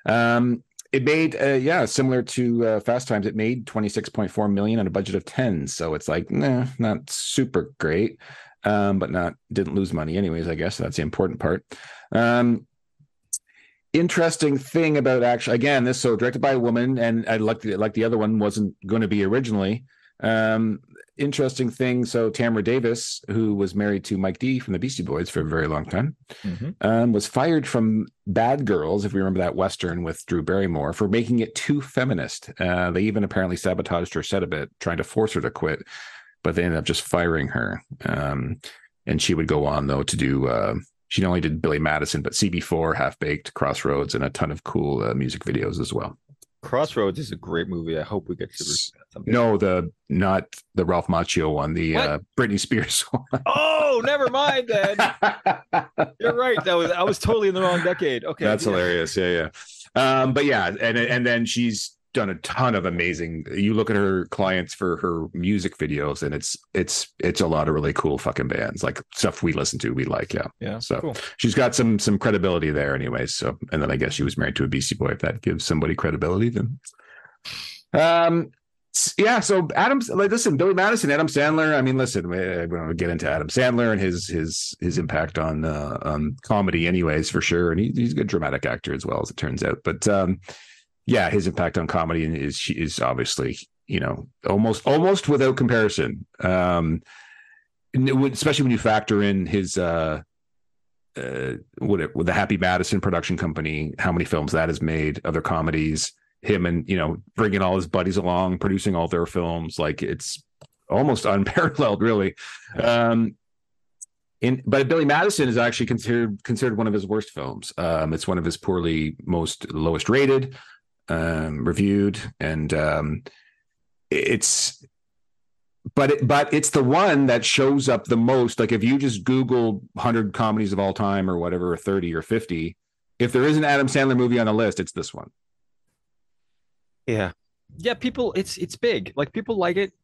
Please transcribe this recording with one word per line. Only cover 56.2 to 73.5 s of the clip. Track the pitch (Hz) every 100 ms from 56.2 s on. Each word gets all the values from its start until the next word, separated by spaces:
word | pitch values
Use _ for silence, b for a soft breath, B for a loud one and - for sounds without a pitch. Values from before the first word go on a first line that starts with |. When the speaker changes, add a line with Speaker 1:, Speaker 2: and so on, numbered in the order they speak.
| 233
Speaker 2:
right. | 240 254 202
That | 180
was, | 170 165
I | 175
was | 151 -
totally | - 226 196
in |
the | 185
wrong | 185 175
decade. | 175 175 156 120
Okay, | - -
Speaker 1:
That's | 104 107
Speaker 2:
yeah. | 104
Speaker 1:
hilarious. | 90 90 87 82 95
Yeah, | 90 85 76 B B B B
yeah. | 123 131 131
Um, | 131
but | 143
yeah, | 143 113 87 101
and, | 117 120
and | 117 123
then | 120 117 117
she's | 120 120 104 - - _
done | 123 98
a | 82
ton | - - 127
of | 101 87
amazing, | 85 87 80 82 80 -
you | 85 101
look | 110 107
at | 101
her | 98 92 82
clients | - 95 92 87
for | - 92 82
her | 90 82 80
music | 87 90 104 90 -
videos, | 78 73 73 71
and | 73
it's, | 71 - - _
it's, | - - - - -
it's | 90 -
a | 85
lot | 78 76
of |
really | 76 73
cool | - 78 69
fucking | - 69 65
bands, | - 53 -
like, | 65 - -
stuff | - 92 -
we | 85
listen | 73 - -
to, | -
we | - 131
like, | - -
yeah. | - - -
Speaker 2:
Yeah, | - 110
Speaker 1:
So | - -
Speaker 2:
cool. | 156 113 B -
Speaker 1:
she's | 117
got | 135 123
some, | 131 117 104
some | 110 101
credibility | 117 101 95 85 78
there | 73 71
anyways. | 67 64 60 62
So, | - 62